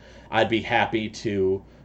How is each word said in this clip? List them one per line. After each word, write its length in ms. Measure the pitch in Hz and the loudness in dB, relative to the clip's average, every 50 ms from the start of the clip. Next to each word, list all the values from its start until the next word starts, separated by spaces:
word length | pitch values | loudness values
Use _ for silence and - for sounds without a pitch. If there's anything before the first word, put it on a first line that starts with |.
| - - - - - - | -20 -20 -20 -20 -10 -2
I'd 160 | - 110 113 95 | 0 2 2 2
be 120 | 113 110 | 2 0
happy 480 | 95 - 120 113 104 101 113 110 110 104 | 0 0 0 0 2 0 0 -2 -4 -6
to 520 | - - - 110 101 98 95 95 95 95 - - - - | -8 -6 -4 -2 0 0 2 0 0 -2 -6 -12 -20 -20